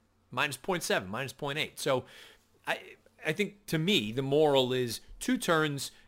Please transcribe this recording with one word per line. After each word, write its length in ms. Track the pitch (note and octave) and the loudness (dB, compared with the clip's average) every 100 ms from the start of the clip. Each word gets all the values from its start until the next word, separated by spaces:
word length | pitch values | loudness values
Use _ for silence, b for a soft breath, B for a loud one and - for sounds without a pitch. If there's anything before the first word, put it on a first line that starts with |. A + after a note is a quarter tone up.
| _ _ _ | _ _ _
Minus 260 | B2 D3 C3 | -2 -2 -2
point 260 | - F#3 | -4 -2
seven, 260 | - F#3 F#2+ | 0 -2 -2
minus 240 | A2 C3 | -6 -8
point 260 | - C#3+ D3 | -6 -6 -4
eight. 200 | B2 - | -6 -4
So 260 | D3+ C3 - B B B B _ - | 0 0 -2 B B B B _ -6
I, 140 | E3 - - _ _ | -6 -8 -20 _ _
I 80 | - | -4
think, 340 | D#3 G3+ - - | -2 -4 -6 -4
to 120 | D#3+ | -2
me, 340 | D#3+ G3+ G#2+ | 2 2 2
the 100 | A#2+ | -2
moral 500 | C3+ C#3+ D#3 C#3 B2+ | 0 4 6 6 4
is 280 | B2+ B2 A2 - b | 2 -2 -4 -12 b
two 160 | - B3+ | -2 -2
turns, 540 | - D#3+ D#3 C#3 - B | 2 2 2 -2 -8 B